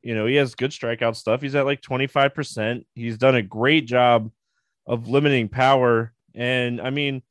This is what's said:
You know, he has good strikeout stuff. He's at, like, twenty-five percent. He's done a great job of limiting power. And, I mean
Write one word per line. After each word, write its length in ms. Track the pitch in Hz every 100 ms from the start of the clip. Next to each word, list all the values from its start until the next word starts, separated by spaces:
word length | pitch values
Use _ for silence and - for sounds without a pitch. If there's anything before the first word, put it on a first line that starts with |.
You 140 | 113 113
know, 100 | 110
he 100 | 143
has 200 | 135 -
good 160 | 131
strikeout 440 | - 120 117 117 110
stuff. 260 | - 123
He's 140 | 143 143
at, 100 | 135
like, 160 | 139
twenty-five 520 | - 127 135 151 139
percent. 540 | 147 139 - 110 120 - -
He's 220 | 117 110
done 180 | 131 127
a 60 |
great 440 | 98 107 127 156 120
job 460 | 123 123 117 110 _ _ _ _ _ -
of 200 | 120 117
limiting 400 | 135 147 135 107
power. 680 | 127 131 135 123 113 113 _ _
And, 480 | - 123 127 123 120
I 80 | 120
mean 320 | 139 143 131 _